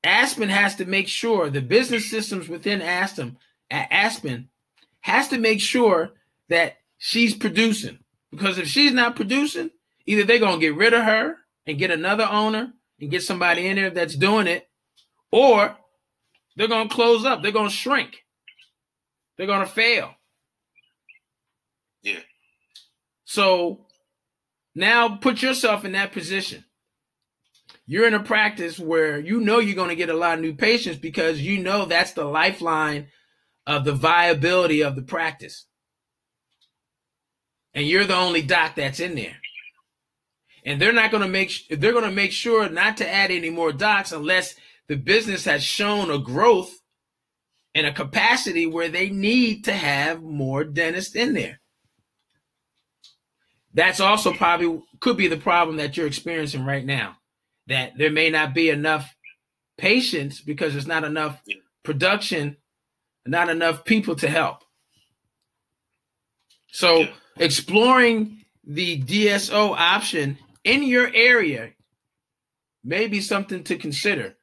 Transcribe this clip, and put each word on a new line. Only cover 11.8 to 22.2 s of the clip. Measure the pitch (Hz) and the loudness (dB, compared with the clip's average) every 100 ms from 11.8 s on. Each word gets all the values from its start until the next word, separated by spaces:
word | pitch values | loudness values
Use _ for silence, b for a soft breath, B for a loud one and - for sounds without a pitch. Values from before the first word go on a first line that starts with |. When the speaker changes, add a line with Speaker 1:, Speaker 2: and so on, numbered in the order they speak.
| 185 | -2
Speaker 1:
another | 165 175 214 214 | -2 0 0 2
owner | 208 214 220 247 - _ _ | 2 0 -2 -6 -12 _ _
and | 147 | -6
get | 175 | -6
somebody | 180 185 175 170 185 | -4 -2 0 2 0
in | 196 | 0
there | 190 | -2
that's | 175 170 139 | -2 -4 0
doing | 190 214 185 | 2 4 2
it, | 175 - _ _ _ _ _ _ | -2 -6 _ _ _ _ _ _
or | 220 269 214 208 - _ _ _ _ _ _ _ - | 6 8 6 4 -2 _ _ _ _ _ _ _ -4
they're | 220 | 0
gonna | 226 220 | 0 -2
close | - 233 233 | 0 4 4
up, | 247 254 | 2 -2
they're | 185 | -2
gonna | 214 208 | -2 -2
shrink, | 202 247 277 - - _ _ - _ _ _ _ _ _ _ _ - | -4 -2 -2 -2 -12 _ _ -20 _ _ _ _ _ _ _ _ -10
they're | 190 | -2
gonna | 196 | 0
fail. | 190 - 226 220 - - _ _ _ _ _ _ _ _ _ _ _ _ _ _ _ _ _ _ | 0 0 2 2 -2 -12 _ _ _ _ _ _ _ _ _ _ _ _ _ _ _ _ _ _
Speaker 2:
Yeah. | 104 90 | -10 -10